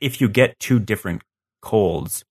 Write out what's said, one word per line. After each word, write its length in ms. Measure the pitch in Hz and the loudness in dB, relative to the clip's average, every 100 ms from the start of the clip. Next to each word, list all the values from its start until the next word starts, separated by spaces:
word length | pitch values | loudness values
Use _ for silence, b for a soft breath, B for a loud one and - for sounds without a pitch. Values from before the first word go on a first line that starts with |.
if 180 | 139 - | -6 0
you 80 | 123 | 0
get 300 | 117 127 - | 4 2 0
two 180 | - 123 | 0 0
different 440 | 101 107 95 85 - _ _ _ | 0 -4 -4 -8 -10 _ _ _
colds, 640 | - 110 92 80 67 - - | -2 2 2 -2 -6 -10 -12